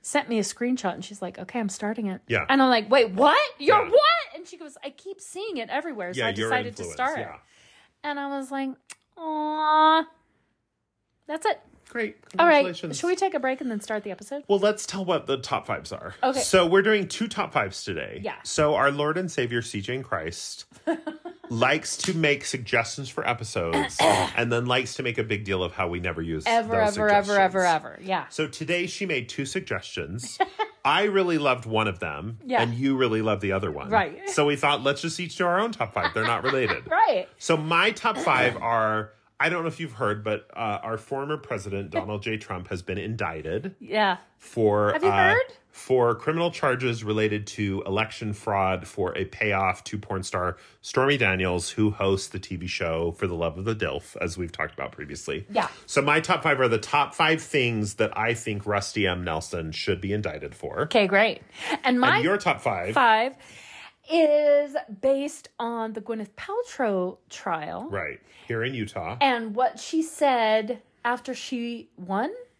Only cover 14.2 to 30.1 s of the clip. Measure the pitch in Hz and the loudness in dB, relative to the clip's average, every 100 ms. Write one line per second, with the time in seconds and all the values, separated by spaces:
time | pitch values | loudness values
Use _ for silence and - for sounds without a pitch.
14.2 | 208 285 285 196 202 208 - 196 185 165 | -10 -12 0 4 4 2 -6 -6 0 0
15.2 | - 139 120 123 - 95 69 - 87 - | 0 -4 -2 -6 -4 -8 -6 -12 -12 -2
16.2 | 262 269 214 185 175 190 196 214 185 - | 0 0 4 4 6 6 6 2 0 -4
17.2 | 226 - 190 143 101 - - 85 55 62 | -4 -4 -2 -2 -2 -4 -8 -6 -6 -8
18.2 | 98 - - - 151 143 139 143 147 160 | -10 -10 -6 2 2 4 2 2 0 0
19.2 | 185 - 120 120 110 104 101 131 - 90 | -2 -2 0 -2 -4 -6 -6 -6 -4 -6
20.2 | 80 - - - - - - 320 - 311 | -6 -10 -12 -14 -18 -8 -4 -4 -4 -14
21.2 | 349 359 - 233 123 151 - - - 165 | -16 -18 -8 0 2 2 -2 -4 -2 0
22.2 | 156 143 - 131 117 120 117 - 131 - | 2 0 -2 -8 0 0 0 -6 -8 -6
23.2 | - 120 110 104 85 87 95 - 120 98 | -4 -4 -4 -4 -2 0 -2 2 4 4
24.2 | 90 - 117 117 123 127 127 - 123 117 | 2 -2 0 0 2 0 0 -4 -4 -2
25.2 | 113 104 98 95 90 - 90 87 90 82 | -2 -4 -2 -2 -2 -2 -2 -2 -4 -4
26.2 | 82 80 233 233 220 226 214 208 214 202 | -4 -2 2 2 2 2 2 2 4 4
27.2 | 202 202 190 190 180 160 120 - 190 180 | 4 4 4 4 4 2 0 -14 -4 -4
28.2 | 135 - 151 - 151 175 175 - 190 143 | -4 -4 -4 -4 -2 -2 -2 -4 -4 -4
29.2 | 120 - 135 190 190 92 - - 71 | -4 -6 -4 -6 -4 -8 -6 -8 -8